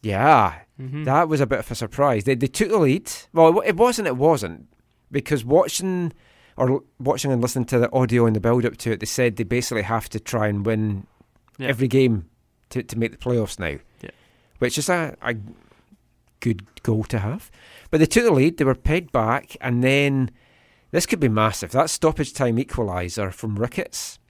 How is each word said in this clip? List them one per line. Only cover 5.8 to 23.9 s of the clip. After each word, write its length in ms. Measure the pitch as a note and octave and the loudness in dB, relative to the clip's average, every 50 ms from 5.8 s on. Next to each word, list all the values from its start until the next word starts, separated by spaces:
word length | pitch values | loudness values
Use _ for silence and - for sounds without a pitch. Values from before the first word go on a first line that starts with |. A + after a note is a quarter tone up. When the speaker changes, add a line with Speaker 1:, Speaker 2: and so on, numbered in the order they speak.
| F3+ F#3+ F#3 F3+ F3 E3 - _ _ _ _ _ _ _ _ | -4 -4 -4 -2 -4 -6 -8 _ _ _ _ _ _ _ _
Speaker 1:
or 140 | - C3 B2+ | -2 0 0
l-, 140 | C3 C#3 - _ _ _ | 0 -2 -4 _ _ _
watching 320 | B2 B2+ C3+ - - C#3 | -4 -2 -2 -2 0 -2
and 100 | C3+ A#2+ | 0 0
listening 240 | A#2 B2 - C3 A#2+ | 0 -2 -2 -4 -4
to 140 | - - B2 | 0 0 0
the 120 | A#2 A#2+ | 0 2
audio 360 | - C3+ B2+ A#2 A#2 B2 A#2 A#2 | 2 0 0 2 2 4 4 4
and 80 | A2 | 2
the 40 | G#2+ | 2
build-up 380 | F#2+ A#2 A#2+ B2 A2+ A#2 - - | 2 2 2 2 0 -2 -4 -4
to 140 | - A#2 | -4 -4
it, 80 | A2 F#2 | -4 -4
they 80 | G#2+ - | -4 -8
said 300 | - - B2+ A#2+ G#2+ G#2 | -2 0 0 0 0 -2
they 60 | A#2 | -4
basically 380 | F#2 A#2+ B2 B2 - B2+ A2+ | -2 -2 -2 -2 -2 -4 -4
have 260 | G2+ F#2 A2+ A2+ G#2 - | -4 -2 -2 -4 -4 -4
to 100 | - G#2+ | -10 -10
try 300 | - - - A2+ G#2+ G#2+ | -8 -4 -4 -2 0 0
and 140 | G#2 G2+ G2+ | 0 0 0
win 440 | A2 A2+ G#2+ G#2+ G#2+ G#2 F#2+ G2 _ _ _ _ _ _ _ _ _ _ _ | 0 0 0 0 -2 -2 -4 -8 _ _ _ _ _ _ _ _ _ _ _
Speaker 2:
Yeah. 120 | C3+ C3 | -4 -4
Speaker 1:
every 180 | C#3 A2 C3+ C3 | -2 0 0 2
game 420 | - C3+ C3 B2+ A2+ G#2 E2 - _ _ _ _ _ _ _ _ | 4 4 4 4 2 0 -2 -8 _ _ _ _ _ _ _ _
to, 140 | - B2+ A#2 | -8 -8 -8
to 120 | - - | -6 -6
make 160 | A2+ A#2 A#2 | -4 -4 -4
the 60 | - - | -6 -8
playoffs 400 | - B2 B2 A#2 A2 G2 - - | -4 -2 0 0 -2 -2 -6 -8
now. 220 | F#2+ D#2+ C#2+ D2 - _ _ _ - | -6 -8 -8 -8 -12 _ _ _ -18
Speaker 2:
Yeah. 80 | - - _ _ _ _ _ _ _ _ - | -18 -18 _ _ _ _ _ _ _ _ -4
Speaker 1:
Which 180 | C3 B2 A#2+ - | -4 -2 -2 -4
is 120 | D3 - | -2 0
a, 280 | F3+ F3 E3 D3 - - - | 0 -2 -2 -4 -8 -8 -8
a 120 | - A#2+ A2 G2+ G#2+ - _ _ _ _ _ _ _ - _ _ _ _ _ _ _ _ _ | -6 -6 -6 -8 -14 -18 _ _ _ _ _ _ _ -20 _ _ _ _ _ _ _ _ _
good 200 | - A#2+ A2+ F2 G2 _ _ - _ | -4 -4 -4 -4 -6 _ _ -10 _
goal 220 | - A2+ A2 G#2+ | -2 -2 -2 -2
to 120 | - - A2+ | -2 -4 -4
have. 320 | F#2+ G#2 C3+ G#3 - - - - - - - - - - | -4 -4 -8 -8 -12 -16 -20 -20 -20 -20 -20 -20 -12 -2
But 120 | - D#3 | 4 4
they 40 | D#3 | 4
took 180 | D#3 - C4 A#3+ | 6 4 4 4
the 80 | A#3 | 4
lead, 260 | F3+ C3+ C3 D#3+ E3 - | 4 4 4 2 2 2
they 80 | D3+ | 2
were 100 | C3+ C3 | 2 2
pegged 360 | B2 _ - D3+ F3 F3 D3+ | 2 _ 0 0 0 -2 -2
back, 460 | _ C3 A2+ A2 A#2+ C#3 - _ - - | _ 0 0 0 0 -2 -4 _ -18 -8
and 220 | - C3 B2 A#2+ B2 | -4 -2 0 0 2
then, 460 | C3 C3+ C#3 C#3+ C#3+ C#3 C3+ C3 A#2+ - _ _ _ _ _ _ _ _ _ _ _ | 2 2 2 2 2 2 0 -2 -2 -4 _ _ _ _ _ _ _ _ _ _ _
this 160 | - D#3+ F3 - | -2 -2 0 0
could 120 | - - | -2 0
be 80 | D3+ B2 | 2 2
massive, 440 | G#2+ G#2+ A2 A2 G#2 - - F2 | 4 4 2 2 0 -2 -10 -4
that 180 | - B2+ D#3 D#3+ | 0 0 0 0
stoppage 440 | - - - D#3 D#3 - D3+ - - | 0 0 0 0 2 0 -4 -6 -2
time 240 | - C#3 B2 A2+ A#2 | -2 0 0 0 0
equaliser 760 | C3+ - - - A#2 G2+ F2+ F2+ F2+ F2 - - G#2 F#2+ F#2 | -2 -2 -2 -4 -4 -2 -4 -4 -6 -6 -4 -4 -4 -6 -6
from 220 | - - A2 G#2 | -8 -8 -6 -4
Ricketts. 640 | G2+ A2+ B2 - - F#3 - | -2 -4 -4 -4 -6 -8 -8